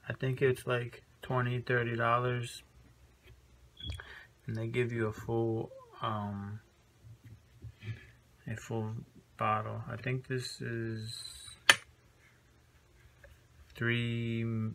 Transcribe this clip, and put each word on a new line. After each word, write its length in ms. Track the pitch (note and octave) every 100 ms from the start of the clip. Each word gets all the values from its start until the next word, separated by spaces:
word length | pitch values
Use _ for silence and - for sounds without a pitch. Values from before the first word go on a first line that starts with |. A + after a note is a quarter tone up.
| -
I 60 |
think 260 | A#2+ C3 B2+
it's 260 | C3+ B2+ -
like 360 | B2 A#2+ - - -
twenty, 400 | - B2+ B2 B2
thirty 340 | A#2+ B2 A#2
dollars. 680 | A#2 A#2 A#2+ B2+ B2 A#2+ - - - - - - - - - - - - - - - - - - - -
And 100 | A2
they 100 | A2+
give 260 | A#2+ A#2
you 140 | A#2 A2
a 60 |
full, 580 | G#2+ - A2+ A2+ A2 - - - -
um, 600 | A2+ G#2+ G#2 G2+ G2+ G#2+ - - - - - - - - - - - - G#2+ A2+ - - - - -
a 60 | A2
full 360 | - A2+ A2 A#2 - - - -
bottle. 460 | A2+ G#2+ A2 A2 A2+
I 80 | A#2
think 300 | B2+ C3 -
this 340 | C3 B2+ -
is 600 | B2 A#2 A2+ A2+ A2+ A2 - - - - - - - - - _ - - - - - - _ - - - - - - - - -
three 680 | A#2 A#2+ A#2+ A#2 A#2 A2+ A2+ A2+ A2